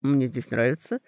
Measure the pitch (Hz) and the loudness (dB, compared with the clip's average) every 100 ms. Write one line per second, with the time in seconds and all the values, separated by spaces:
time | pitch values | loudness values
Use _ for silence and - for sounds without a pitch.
0 | 139 143 127 120 - 113 117 156 - 247 | 2 2 0 -4 -6 0 2 0 -4 -8